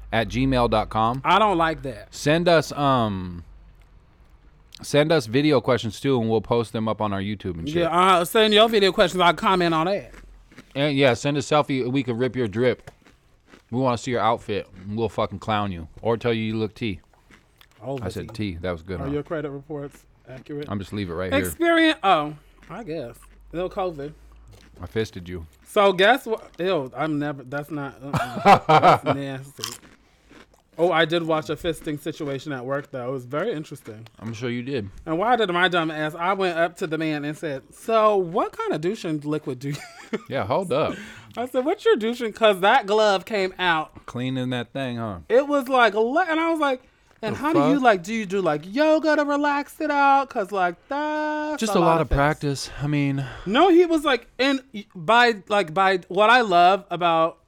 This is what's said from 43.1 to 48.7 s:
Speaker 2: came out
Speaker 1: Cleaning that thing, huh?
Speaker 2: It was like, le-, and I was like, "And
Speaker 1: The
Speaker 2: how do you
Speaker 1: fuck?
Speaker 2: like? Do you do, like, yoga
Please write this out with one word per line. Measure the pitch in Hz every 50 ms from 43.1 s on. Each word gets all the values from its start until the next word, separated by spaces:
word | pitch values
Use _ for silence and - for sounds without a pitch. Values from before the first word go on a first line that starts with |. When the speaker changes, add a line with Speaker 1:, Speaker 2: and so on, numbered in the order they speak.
| 196 190 180
Speaker 2:
came | - 226 202 190 190 185 -
out | 180 180 165 156 156 - - - -
Speaker 1:
Cleaning | - - 123 123 131 131 131 127 127
that | 127 123 117 - -
thing, | 139 135 127 120 117
huh? | 113 110 98 85 82 -
Speaker 2:
It | 208 254 294 285
was | 294 285 254 247
like, | 269 254 233 220 196
le-, | 220 220 233 269 330 370 339
and | 311 320
I | 330 330
was | 330 311
like, | 302 277 262 254 - _ _ _ _ _ _ _
"And | - 220 208
Speaker 1:
The | 214
Speaker 2:
how | 254 302 330
do | 330 285 -
you | 285
Speaker 1:
fuck? | 285 254
Speaker 2:
like? | 240 214 185 165
Do | 190 226
you | 226 220
do, | 180 190 202
like, | 185 165 151 151 151
yoga | 190